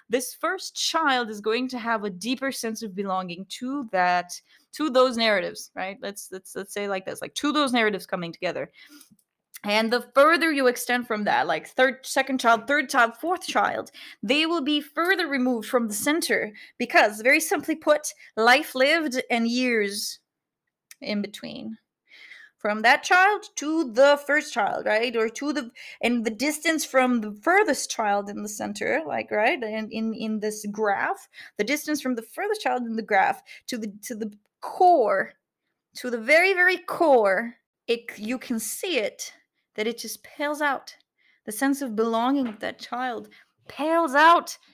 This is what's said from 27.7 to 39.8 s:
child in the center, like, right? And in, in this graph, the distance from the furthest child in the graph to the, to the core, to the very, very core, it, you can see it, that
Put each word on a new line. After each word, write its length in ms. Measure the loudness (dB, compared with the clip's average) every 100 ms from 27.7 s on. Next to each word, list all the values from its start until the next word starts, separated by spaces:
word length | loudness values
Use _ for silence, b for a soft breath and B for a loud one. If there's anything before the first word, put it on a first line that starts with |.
| 0 -2
child 380 | -2 0 0 -2
in 120 | -8
the 80 | -8
center, 540 | -6 -8 -4 -2 -2 -2
like, 240 | -6 -2
right? 340 | 0 2 0
And 280 | -4 -6 -6
in, 240 | -6 -6 -4
in 240 | -6 -4
this 260 | -4 -6 -8
graph, 560 | -2 0 0 -2 -4 -12 B B -4
the 60 |
distance 380 | -2 -2 -2 -4
from 140 | -2 -4
the 80 |
furthest 380 | -6 -6 -4 -2
child 200 | -2 -2
in 140 | -4 -6
the 80 |
graph 400 | 0 2 2 0 B B -10
to 100 | -8
the, 160 | -8 -10 -12
to 100 | -10
the 160 | -10 -12 _ _
core, 720 | -8 4 6 6 4 0 -2 -10 _ _ _ _ _ -12
to 120 | -6
the 100 | -4
very, 360 | 4 6 6 4
very 220 | 2 2
core, 760 | -2 2 6 6 6 2 -2 -10 _ _ -4
it, 200 | -4 -6 -10
you 220 | -6 -6
can 200 | -4 -6
see 380 | -6 -6 -4 -2
it, 340 | -2 -6 -14 -16 _ _ _
that 120 | -6